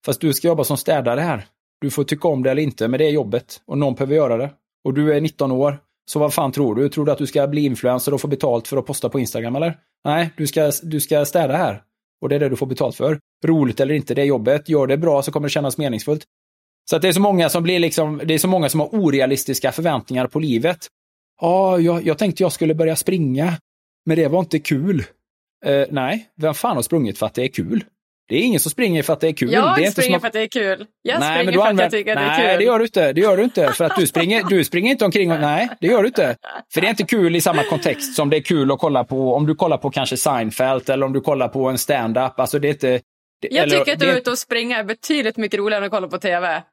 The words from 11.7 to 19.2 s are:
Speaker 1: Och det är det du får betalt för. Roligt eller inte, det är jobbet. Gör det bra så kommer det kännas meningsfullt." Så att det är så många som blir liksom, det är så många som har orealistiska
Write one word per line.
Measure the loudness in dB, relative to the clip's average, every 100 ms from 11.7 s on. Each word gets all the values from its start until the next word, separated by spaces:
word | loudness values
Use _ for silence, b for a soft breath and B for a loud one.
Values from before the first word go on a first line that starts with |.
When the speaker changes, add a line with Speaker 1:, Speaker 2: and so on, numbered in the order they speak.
| -4 _ _ _ _
Speaker 1:
Och | -2
det |
är | 0
det | 0
du | 0
får | -4
betalt | -2 -4 0
för. | -2 -2 _ _ 2
Roligt | 4 2 2
eller | 0
inte, | 0 -2
det | 0
är | 2
jobbet. | 2 2 0 2
Gör | 0 2
det | 2
bra | 2 2
så | 0
kommer | -4 -2
det |
kännas | -2 -2 -2
meningsfullt." | -4 -4 -2 -4 -4 _ _ _ _ _ -2
Så | 0
att |
det | 2
är |
så | 2
många | 2 4 2
som | 2
blir | 0 0
liksom, | 0 0 -2 -2
det | -2
är | 0
så | 2
många | 2 0
som | 0
har | -2
orealistiska | 0 2 2